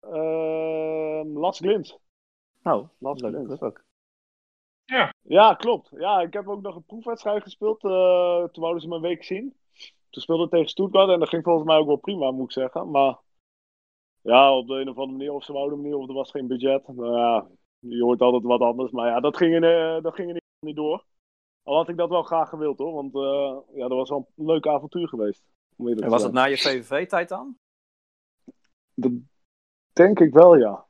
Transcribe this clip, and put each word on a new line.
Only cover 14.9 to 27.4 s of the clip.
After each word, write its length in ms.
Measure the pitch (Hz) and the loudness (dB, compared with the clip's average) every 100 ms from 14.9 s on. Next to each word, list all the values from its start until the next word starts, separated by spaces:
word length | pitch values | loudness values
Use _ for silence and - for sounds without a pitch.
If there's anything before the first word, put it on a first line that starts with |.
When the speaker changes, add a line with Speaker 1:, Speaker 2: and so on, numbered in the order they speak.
| 123 | -8
Speaker 1:
andere 200 | 131 131 | -10 -8
manier, 140 | 139 | -10
of 120 | 143 | -10
ze 80 | - | -10
wouden 280 | 143 143 147 | -8 -6 -6
me 40 | |
niet, 100 | 143 | -6
of 140 | 147 131 | -8 -8
er 60 | |
was 160 | 135 135 | -10 -8
geen 160 | 151 127 | -8 -6
budget. 420 | 127 131 135 - | -4 0 -2 -4
Nou 280 | 123 117 120 | -10 -4 0
ja, 300 | 120 113 98 _ _ _ | 2 2 -2 _ _ _
je 240 | 123 120 | -12 -2
hoort 180 | 120 123 | 0 4
altijd 220 | 123 123 | 4 2
wat 180 | 117 123 | 2 2
anders. 300 | 120 120 127 | 2 0 -6
Maar 180 | 120 117 | -4 -2
ja, 120 | 117 | 0
dat 160 | 139 147 | -2 0
ging 180 | 170 | 2
in, 100 | 165 | 4
eh, 380 | 165 170 160 160 | 4 2 2 -4
dat 120 | 160 | -6
ging 140 | - 175 | -8 -8
in 60 | |
ieder 80 | 175 | -10
geval 260 | _ _ 156 | _ _ -14
niet 80 | 151 | -8
door. 280 | 151 185 _ _ _ _ _ _ | -6 -6 _ _ _ _ _ _
Al 140 | - 143 | -2 0
had 120 | 165 | 0
ik 80 | 170 | -2
dat 120 | 170 | -2
wel 140 | 175 | -2
graag 260 | 156 165 156 | 0 -2 -2
gewild, 300 | 160 151 135 | -4 -6 -4
hoor. 140 | 143 | -8
Want, 220 | 160 139 | -8 -8
eh, 600 | 131 139 139 139 135 - 143 | -6 -4 -2 -4 -6 -14 -10
ja, 100 | 127 | -6
dat 100 | 127 | -4
was 100 | 127 | -4
wel 200 | 139 127 _ | -6 -8 _
een 100 | 156 | -2
leuk 200 | 160 151 | -2 0
avontuur 420 | 143 151 175 170 | -2 -4 -8 -8
geweest. 360 | 120 104 98 _ _ _ _ | -4 -4 -6 _ _ _ _
Om 80 | 120 | -4
eerlijk 120 | 113 | -2
Speaker 2:
En 60 | 117 | 2
Speaker 1:
te 60 | |
Speaker 2:
was 100 | 117 | 0
Speaker 1:
zijn. 100 | 110 | 2
Speaker 2:
het 80 | 123 | 2
na 60 | 131 | 0
je 80 | 135 | 0
V 40 | |
V 240 | 143 131 113 | -2 -2 -4
V-tijd 420 | 139 185 190 175 | -6 -2 -4 -4
dan? 280 | 185 | -10